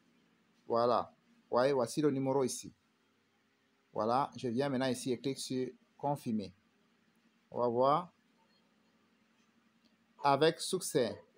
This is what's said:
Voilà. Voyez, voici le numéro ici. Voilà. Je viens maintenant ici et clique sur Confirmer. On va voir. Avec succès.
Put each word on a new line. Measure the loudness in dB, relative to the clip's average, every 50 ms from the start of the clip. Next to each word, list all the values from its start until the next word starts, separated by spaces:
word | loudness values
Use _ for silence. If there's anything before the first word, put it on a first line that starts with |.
| _ _ _ _ _ _ _ _ _ _ _ _ _ -2
Voilà. | 0 2 4 4 4 2 0 -2 -10 _ _ _ _ _ _ _
Voyez, | 2 2 4 4
voici | 4 2 0 -2 -2 0
le | 2 2
numéro | 2 2 0 0 2 2 2
ici. | 0 -2 -6 -12 -16 -18 _ _ _ _ _ _ _ _ _ _ _ _ _ _ _ _ _ _ _ _ _ _ _ _
Voilà. | -4 -2 0 0 0 0 -2 -6
Je | -8 -6 -4
viens | -2 -2 -2 -2
maintenant | -2 -2 -2 -2
ici | -2 -4 -4 -4 -6
et | -4
clique | -4 -8 -6 -6
sur | -8 -6 -4 -4 -6 -6 -8 _ _ _ _ _
Confirmer. | -6 -6 -6 -6 -6 -4 -4 -4 -6 -8 -14 _ _ _ _ _ _ _ _ _ _ _ _ _ _ _ _ _ _ _
On | -4 -2
va | -2 0
voir. | 2 2 4 4 4 2 0 -6 _ _ _ _ _ _ _ _ _ _ _ _ _ _ _ _ _ _ _ _ _ _ _ _ _ _ _ _ _ _ _ _ _ _ _ _ _ _ _ _ _ _ 2
Avec | 2 4 6 4 4 2 0
succès. | -6 -4 -4 -4 -6 -2 0 0 0 0 -2 -8 -16 _ _